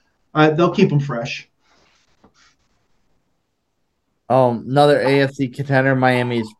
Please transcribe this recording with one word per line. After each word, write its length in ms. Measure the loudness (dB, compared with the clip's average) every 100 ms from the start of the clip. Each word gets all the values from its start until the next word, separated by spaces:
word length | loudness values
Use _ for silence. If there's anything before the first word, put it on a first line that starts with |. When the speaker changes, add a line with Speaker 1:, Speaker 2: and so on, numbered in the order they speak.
| _ _ _
Speaker 1:
Uh, 160 | 0 0
they'll 220 | 2 0
keep 180 | 2 2
'em 80 | 2
fresh. 500 | -2 -8 -10 -12 -16 _ _ _ _ _ _ _ _ _ _ _ _ _ _ _ _ _ _ _ _ _ _ _ _ _ _ _ _
Speaker 2:
Um, 360 | 0 2 -2 -2
another 320 | 2 2 2
A 200 | 2 0
F 100 | 0 -4
C 120 | -8
contender, 480 | -6 -2 0 2 2
Miami's 540 | 2 0 -2 -4 -6 -12